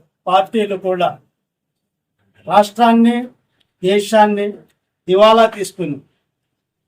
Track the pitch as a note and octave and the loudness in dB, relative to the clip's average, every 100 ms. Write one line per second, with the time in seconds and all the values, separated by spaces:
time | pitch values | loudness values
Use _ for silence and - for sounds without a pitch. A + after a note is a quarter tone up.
0 | _ _ - F#3 F#3+ A3+ G3+ F#3+ F#3+ F#3 | _ _ -2 -2 0 -4 -4 -6 -6 -4
1 | E3 - _ _ _ _ _ _ _ _ | -4 -6 _ _ _ _ _ _ _ _
2 | _ _ _ _ - F#3+ G#3 - A#3 A#3 | _ _ _ _ -2 0 0 0 2 4
3 | A#3 A#3+ B3 _ _ _ _ _ F#3 G3+ | 2 0 -8 _ _ _ _ _ -2 -2
4 | G3+ A3 G#3 G#3 G3+ G3+ _ _ _ _ | 0 2 2 0 -6 -10 _ _ _ _
5 | - F#3+ G#3+ A3 A3+ G#3+ F#3+ - E3 C#3 | -4 2 4 4 2 -2 -12 -10 -10 -10
6 | _ _ _ _ _ _ _ _ | _ _ _ _ _ _ _ _